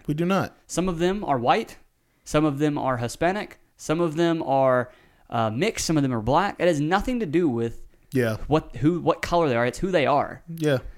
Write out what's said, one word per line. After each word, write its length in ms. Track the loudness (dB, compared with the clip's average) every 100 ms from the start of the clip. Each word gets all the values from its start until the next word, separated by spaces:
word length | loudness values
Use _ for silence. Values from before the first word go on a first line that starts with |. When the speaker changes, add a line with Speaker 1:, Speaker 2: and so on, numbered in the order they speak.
| -6
Speaker 1:
We 60 |
do 100 | -2
not. 320 | 0 0 -2 -8 -8
Speaker 2:
Some 220 | -4 -2
of 120 | 0
them 220 | -2 -2 -2
are 120 | 0
white. 380 | 2 0 -2 -12 _ _ _ _
Some 220 | -2 2 2
of 140 | 2
them 180 | 0 0
are 180 | -2 -2
Hispanic. 640 | -4 -2 -2 -2 -6 -14 _ -10
Some 240 | -4 0
of 160 | 0 2
them 260 | 0 0
are, 460 | 0 2 4 2 0 -8 _ _ -6
uh, 200 | -2 0
mixed. 360 | 0 -2 -2 0
Some 120 | 2
of 60 |
them 100 | 2
are 80 | 0
black. 340 | 2 2 0 0
It 80 | 0
has 100 | 2
nothing 400 | 2 0 0 -4
to 60 | 0
do 240 | 0 2
with 320 | 0 -4 -6 -18 _ _
Speaker 1:
Yeah. 240 | 0 0 -2 0
Speaker 2:
what, 260 | 0 -2 -2
who, 240 | 0 0
what 200 | 0 -2
color 280 | 0 0 2
they 80 | 2
are. 80 | 0
It's 140 | -2
who 120 | 0
they 140 | 2 2
are. 380 | 2 0 -6 -12
Speaker 1:
Yeah. 300 | -2 0 0 -2